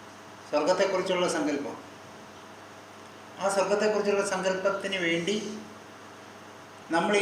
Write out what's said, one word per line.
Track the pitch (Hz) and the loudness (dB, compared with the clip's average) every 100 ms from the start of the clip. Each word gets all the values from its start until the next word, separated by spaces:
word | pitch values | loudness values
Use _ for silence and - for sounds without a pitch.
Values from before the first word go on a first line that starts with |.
| - - - - - | -18 -18 -18 -18 -2
സ്വർഗത്തെക്കുറിച്ചുള്ള | 151 151 185 190 185 180 180 175 165 | 2 4 6 4 4 2 2 2 2
സങ്കല്പം, | 147 139 117 - - - - - - - - - - - - - - - - - | 2 0 -2 -8 -12 -16 -16 -16 -18 -18 -18 -18 -18 -18 -18 -18 -18 -18 -16 -2
ആ | 196 | 2
സ്വർഗത്തെക്കുറിച്ചുള്ള | 196 185 208 214 208 202 196 196 | 4 4 4 4 4 4 2 2
സങ്കല്പത്തിന് | 185 185 190 196 190 196 196 170 | 2 2 2 2 0 0 0 2
വേണ്ടി | 170 175 214 - - - - - - - - - - - - - - - | 2 2 0 -2 -6 -10 -14 -16 -16 -16 -16 -16 -16 -16 -16 -18 -16 0
നമ്മൾ | 165 208 202 | 2 4 4